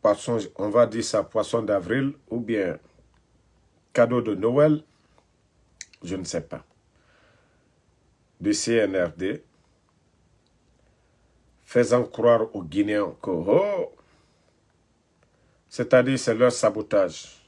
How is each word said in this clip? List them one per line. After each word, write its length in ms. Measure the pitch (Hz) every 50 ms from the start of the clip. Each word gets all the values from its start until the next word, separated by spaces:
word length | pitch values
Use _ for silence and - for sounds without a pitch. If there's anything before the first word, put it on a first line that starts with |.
Poisson, 360 | _ 110 104 - - - 120 113 101 - _
on 140 | - 95 104
va 160 | 104 120 120
dire 180 | 113 104 117 110
ça, 200 | - - 107 98
poisson 380 | - _ 110 104 - - 117 110
d'avril 500 | 104 104 98 87 87 110 135 135 139 143 - _ _
ou 100 | 113 120
bien 380 | 120 104 117 107 95 90 80 - _ _ _ _ _ _ _ _ _ _ _ _ _ _ _ _ _ _ _ _ _ _
cadeau 300 | _ - 120 117 123 123
de 140 | 120 117 104
Noël, 480 | 92 101 113 123 143 147 156 151 151 151 _ _ _ _ _ _ _ _ _ _ _ _ _ _ _ _ _ _ _ - _ - _ -
je 120 | - 92
ne 80 | 95 92
sais 180 | - - 85
pas. 220 | 78 - - - - _ _ _ _ _ _ _ _ _ _ _ _ _ _ _ _ _ _ _ _ _ _ _ _ _ _ _ _ _ _ _ _ _ _ _
De 120 | - 101
C 240 | 104 - - - 113
N 200 | 113 104 98 95
R 160 | 95 90 85 78 85
D, 260 | 92 95 - - - _ _ _ _ _ _ _ _ _ _ _ _ _ _ _ _ _ _ _ _ _ _ _ _ _ _ _ _ _ _ _ _ _ _ _ _ _ _ _ _ _ _ _ _
faisant 400 | _ - 123 123 - 120 123 120
croire 500 | - - - 117 120 117 117 113 110 -
aux 80 | 104 92
Guinéens 520 | 80 73 98 104 104 107 104 101 82 - _
que, 100 | - -
oh, 640 | 90 82 82 95 104 160 196 208 - 185 - - - _ _ _ _ _ _ _ _ _ _ _ _ _ _ _ _ _ _ _ _ _ _ _ _ _ _ _ _ _ _ _ _ _ _ _
c'est-à-dire 500 | - - 165 - - 127 123 127 135 127
c'est 160 | - - 117
leur 160 | 110 123 123
sabotage. 920 | 117 - - 110 101 107 107 - - 104 95 87 82 - - - - - _